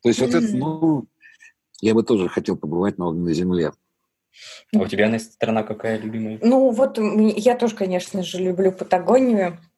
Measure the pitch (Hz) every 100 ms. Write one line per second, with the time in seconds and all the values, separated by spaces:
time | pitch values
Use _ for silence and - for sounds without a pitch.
0 | 240 240 247 247 226 208 156 156 160 147
1 | - _ - _ - _ _ - 110 110
2 | 107 110 87 - - 90 78 82 101 101
3 | 87 82 87 78 90 90 78 - _ _
4 | _ _ _ _ - - _ 107 95 101
5 | 107 113 - _ 113 110 107 104 113 110
6 | 110 113 110 110 233 262 262 220 269 233
7 | 214 214 214 208 220 233 233 220 185 180
8 | 180 190 170 180 185 180 190 190 - 180
9 | 175 247 254 214 180 165 _